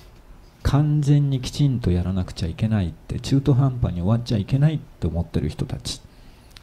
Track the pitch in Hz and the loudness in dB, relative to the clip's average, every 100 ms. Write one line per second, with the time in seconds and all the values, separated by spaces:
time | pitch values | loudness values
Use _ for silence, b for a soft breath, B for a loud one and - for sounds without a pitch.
0 | - - - - - - - 139 151 151 | -12 -20 -20 -20 -20 -8 0 2 2 2
1 | 143 143 143 135 127 - 143 120 120 90 | 4 4 4 0 -4 0 2 2 0 0
2 | 90 95 90 - 82 82 110 110 87 - | 0 -2 -4 -4 -6 -2 0 0 -2 -4
3 | - 117 - 135 139 127 135 123 92 87 | -10 -8 0 0 2 2 2 0 -2 -2
4 | 90 117 120 113 95 135 147 156 - - | 0 0 0 -2 0 2 2 0 -8 -6
5 | 87 82 85 85 76 - - - - - | -4 -4 -4 -2 -4 -4 -8 -8 -10 -12
6 | - B B B B B | -14 B B B B B